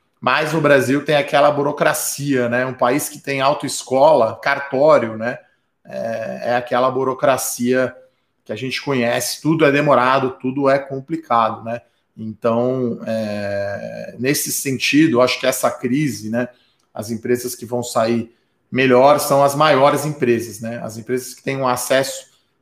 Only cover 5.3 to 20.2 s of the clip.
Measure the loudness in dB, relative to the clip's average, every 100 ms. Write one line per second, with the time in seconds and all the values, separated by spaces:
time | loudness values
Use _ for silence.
5.3 | -8 -14 _ _ _ -16 -10 -6 -6 -8
6.3 | -8 -2 -2 0 0 0 0 -2 0 0
7.3 | 0 -2 -4 0 2 0 -4 -20 _ _
8.3 | _ -12 -10 -8 -6 -4 -2 0 -2 -4
9.3 | -4 -2 2 4 4 4 4 4 2 0
10.3 | -4 -6 -2 2 0 -2 -10 -8 -8 -2
11.3 | 0 0 -2 -10 -10 -12 _ _ -14 -12
12.3 | -4 -2 0 0 0 -2 -4 -6 -4 -4
13.3 | -6 -6 -4 -6 -8 -10 -12 -14 -6 -2
14.3 | -2 -2 -6 -6 -4 0 2 4 4 2
15.3 | 2 -2 0 -2 -2 -2 -2 -2 -4 -6
16.3 | -6 -6 -10 _ _ _ -12 -10 -6 -2
17.3 | -2 -4 -10 -8 -6 -4 -2 0 0 -4
18.3 | _ _ _ _ 0 4 6 6 4 2
19.3 | 2 2 4 2 4 4 2 -2 -2